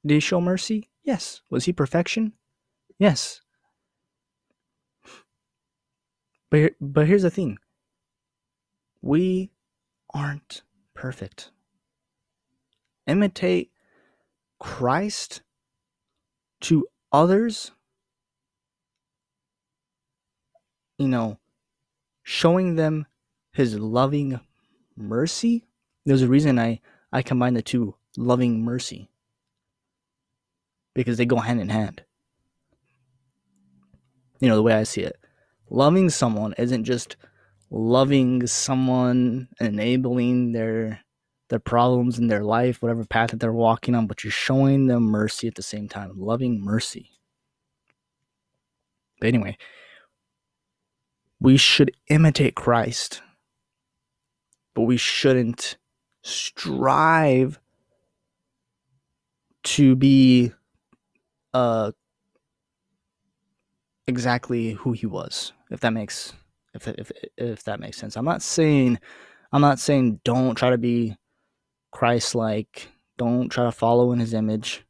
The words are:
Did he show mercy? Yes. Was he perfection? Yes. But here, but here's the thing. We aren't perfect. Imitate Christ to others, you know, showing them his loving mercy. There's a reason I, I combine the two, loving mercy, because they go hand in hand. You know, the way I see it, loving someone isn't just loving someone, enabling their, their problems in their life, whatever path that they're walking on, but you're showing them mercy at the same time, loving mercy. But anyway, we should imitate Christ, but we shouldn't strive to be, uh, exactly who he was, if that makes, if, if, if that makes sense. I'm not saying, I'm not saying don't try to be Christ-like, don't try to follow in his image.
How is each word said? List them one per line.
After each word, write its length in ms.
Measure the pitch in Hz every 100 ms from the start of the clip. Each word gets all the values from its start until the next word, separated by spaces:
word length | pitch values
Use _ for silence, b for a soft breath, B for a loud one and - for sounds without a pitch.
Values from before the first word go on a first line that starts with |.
Did 100 | 147
he 60 | 151
show 200 | - 180
mercy? 500 | 175 185 - 214 - _
Yes. 380 | 302 214 - - _
Was 140 | 127
he 80 | 175
perfection? 640 | 180 143 165 170 - 220 _ _ _ _ _ _ _
Yes. 420 | 196 135 - - _ _ _ _ _ _ _ _ _ _ _ _ _ _ _ _ B B _ _ _ _ _ _ _ _ _ _ _ _ _
But 60 | 151
here, 180 | 156 -
but 260 | 143 143 151
here's 140 | 202
the 80 | 180
thing. 280 | 196 160 98 _ _ _ _ _ _ _ _ _ _ _ _ _ _
We 480 | - 151 185 185 190 _ _ _ _ _ _
aren't 480 | 147 143 143 _ - _ _ _
perfect. 560 | - 131 123 95 - - _ _ _ _ _ _ _ _ _ _ _ _ _ _ _ -
Imitate 680 | 180 202 - 180 175 - _ _ _ _ _ _ _ _ _
Christ 800 | - - 123 147 208 - - - _ _ _ _ _ _ _ _ _ _ _ _
to 240 | - 156 - _ _
others, 600 | 143 170 196 233 214 - _ _ _ _ _ _ _ _ _ _ _ _ _ _ _ _ _ _ _ _ _ _ _ _ _ _ _ _ _ _ _ _ -
you 100 | 139
know, 300 | 127 113 104 _ _ _ _ _ _ _ _
showing 540 | - - 165 180 185 160
them 300 | 156 156 151 _ _ _ _
his 260 | - 123 107
loving 640 | 110 120 135 147 139 127 _ _ _ _ _ -
mercy. 720 | 107 113 160 - 233 233 _ _ _ _
There's 180 | 143 135
a 60 | 123
reason 300 | 135 151 127
I, 220 | 117 113 b b b
I 100 | 131
combine 320 | - 127 123
the 80 | 120
two, 340 | - 123 107 - _ -
loving 480 | 120 123 123 113
mercy, 460 | 117 123 - - - _ _ _ _ _ _ _ _ _ _ _ _ _ _ _ _ _ _
because 240 | - 120 113
they 80 | 120
go 100 | 117
hand 240 | 110 120
in 80 | 98
hand. 340 | 110 101 - _ _ _ _ _ _ _ _ _ _ _ _ _ _ _ _ _ _ _ _ _ _ _ _
You 80 | 127
know, 80 | 110
the 60 |
way 120 | 113
I 100 | 110
see 180 | 110 -
it, 140 | - - _ _ _ _ _
loving 400 | 123 143 185 180
someone 440 | - 123 107 107 -
isn't 260 | 120 123
just 320 | 113 120 - - b b b b _
loving 760 | 110 113 123 135 139 127 127 120
someone, 1040 | - - 131 131 127 123 127 123 127 127 _
enabling 920 | 117 104 110 127 127 123 120 123 120
their, 480 | 117 113 110 110 110 _ _ _ _ _
their 100 | 117
problems 600 | - 117 127 123 123 120
in 80 | 117
their 160 | 104
life, 360 | 104 117 123 120
whatever 240 | 117 117
path 260 | 110 117 113
that 100 | 113
they're 120 | 117
walking 440 | 117 113 113 - 120
on, 100 | 107
but 160 | 107
you're 80 | 107
showing 560 | - - 135 135 139 131
them 160 | 120
mercy 460 | 110 107 107 - 117
at 80 | -
the 60 |
same 260 | - 107 104
time, 240 | 101 98
loving 480 | 98 101 117 127 113
mercy. 480 | 98 110 - - - _ _ _ _ _ _ _ _ _ _ _ _ _ _ _ _ _ _ _ _ _
But 60 | 113
anyway, 320 | 120 98 - B B B B B _ _ _ _ _ _ _ _ _ _ _ _ _
we 160 | 127 135
should 340 | - - 147 _ _
imitate 480 | 151 160 - 131
Christ, 680 | - - 117 110 - - - - _ _ _ _ _ _ _ _ _ _ _ _ _ _
but 80 | -
we 140 | 117 123
shouldn't 800 | - - 139 127 117 120 - - _ _ _ _
strive 1400 | - - - - 175 131 131 143 160 160 151 131 127 - _ _ _ _ _ _ _ _ _ _ _ _ _ _ _ _ _ _ _ _
to 320 | - - 139 131
be, 560 | 135 135 131 127 120 - _ _ _ _ _ _ _ _ _
uh, 380 | 127 120 113 107 - _ _ _ _ _ _ _ _ _ _ _ _ _ _ _ _ _ _ _ _ -
exactly 640 | 123 123 120 - 120 113
who 200 | 104 131
he 140 | 117 113
was, 460 | 92 85 - - _ _
if 100 | -
that 120 | 120
makes, 400 | 113 104 - - - _ _ _
if, 140 | - 113
if, 240 | - 107 - - -
if 280 | 120 107
that 140 | - 104
makes 180 | 104 -
sense. 200 | 107 113
I'm 80 |
not 180 | 139 170
saying, 560 | - - 156 147 127 120 B B B B B
I'm 80 | 139
not 180 | 143 135
saying 420 | - 143 123 107
don't 320 | - 123 127 110
try 140 | 127
to 80 | 123
be 380 | 120 120 113 104 _ _ _ _ _ _ _
Christ-like, 960 | - 120 120 - 120 110 107 107 - - _ _ -
don't 320 | 120 123 120
try 160 | -
to 80 | 120
follow 380 | - 117 120 123
in 80 | 120
his 160 | 113
image. 500 | 113 107 107 - -